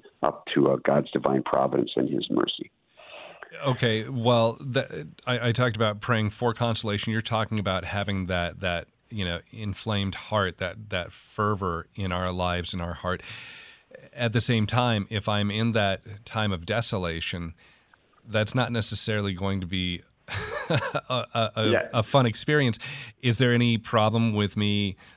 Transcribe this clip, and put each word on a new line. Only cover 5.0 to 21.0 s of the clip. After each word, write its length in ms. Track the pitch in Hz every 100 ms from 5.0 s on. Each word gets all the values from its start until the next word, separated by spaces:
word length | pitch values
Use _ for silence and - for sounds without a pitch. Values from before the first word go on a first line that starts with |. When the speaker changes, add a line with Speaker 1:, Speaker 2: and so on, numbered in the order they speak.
| 76 - -
Speaker 2:
I, 240 | 123 120
I 20 |
talked 240 | 113 123 107
about 240 | 110 104
praying 320 | - 117 107
for 220 | - 120
consolation. 580 | 110 120 113 110 104 -
You're 100 | 110
talking 380 | - 110 107 110
about 260 | 98 92 87
having 420 | 101 101 98 92
that, 320 | 90 85 82
that, 260 | 92 85 - _ -
you 160 | 110 90
know, 140 | 85 -
inflamed 640 | 110 104 98 - 101 98 -
heart, 420 | - 107 92 82
that, 320 | 92 110 104
that 220 | 92 85
fervor 760 | - - - 104 101 95 82 82 -
in 160 | 95
our 200 | 90 90
lives, 420 | 90 90 87 87
in 80 | 95
our 120 | 87
heart. 280 | 82 90 90 - - - - - - _ - -
At 200 | 135 117
the 80 | 117
same 260 | - 117 107
time, 400 | 120 123 110 95
if 180 | 107 104
I'm 220 | 104 101
in 220 | 104 117
that 520 | 110 101 95 - - -
time 260 | 113 107
of 140 | 92 85
desolation, 880 | 110 117 104 87 82 - 90 85 - - _ _ _ _ _ -
that's 260 | 107 107 127
not 160 | 120
necessarily 640 | 117 104 107 - 107 101
going 260 | 90 98 98
to 60 | 90
be 340 | 95 90 87 - _ - 101
<laughs> 300 | 427 571 -
a, 440 | 262 523 147